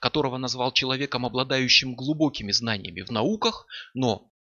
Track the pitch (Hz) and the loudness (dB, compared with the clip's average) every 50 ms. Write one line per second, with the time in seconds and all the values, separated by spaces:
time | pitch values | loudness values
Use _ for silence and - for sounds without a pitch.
0 | - 123 - 156 139 131 123 127 131 123 123 127 123 131 127 - 135 131 131 131 | -2 0 2 2 0 0 0 -2 -4 -4 -2 -2 -2 0 0 0 0 0 0 -2
1 | 143 - - 123 123 123 110 127 131 131 139 131 131 123 - - - 131 123 120 | -2 -2 -2 -2 -2 0 0 0 0 0 0 0 2 4 4 4 4 2 -4 -6
2 | 131 139 156 151 160 143 - - 110 101 98 - 117 117 107 98 - 87 85 90 | -2 -2 2 2 2 2 2 -2 -4 0 0 0 0 0 -2 -2 -4 -8 -10 -10
3 | 95 - 120 107 113 170 220 - - - - - - - - - - - - 127 | -8 -2 0 2 2 2 2 2 0 -2 -2 -2 -12 -16 -16 -16 -14 -8 -4 0
4 | 131 120 104 - - _ _ _ _ | 2 2 2 0 -4 _ _ _ _